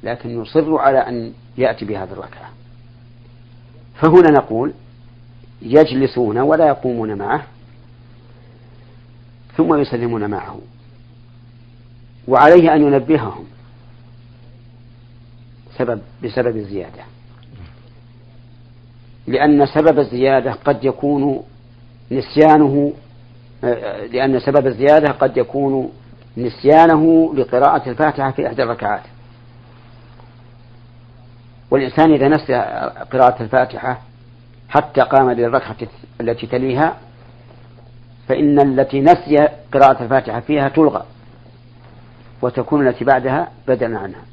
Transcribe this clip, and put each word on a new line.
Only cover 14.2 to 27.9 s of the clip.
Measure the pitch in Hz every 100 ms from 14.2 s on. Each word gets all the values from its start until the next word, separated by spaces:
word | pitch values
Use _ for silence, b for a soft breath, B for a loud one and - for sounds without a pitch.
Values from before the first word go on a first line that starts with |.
| - - - - - - - - - - - - - - - -
سبب، | 123 113 - -
بسبب | 117 104 123 110
الزيادة، | 101 101 85 - - - - - - - 87 - - - - - - - - - - - - - - - -
لأن | - 151 147 139
سبب | 151 156 147
الزيادة | 131 123 131 135 123
قد | 113 - 143
يكون | 135 127 143 143 143 135 - - - - - - -
نسيانه، | 131 - - 156 156 147 139 143 - - - - - - - 120 117 110 101 104
لأن | 120 135 131
سبب | 127 139 131
الزيادة | 110 139 151 151
قد | 135 135 131
يكون | 120 135 139 135 131 - - - - -
نسيانه | 123 - 135 156 165 156 160 165 160 135
لقراءة | 120 123 139 156
الفاتحة | 135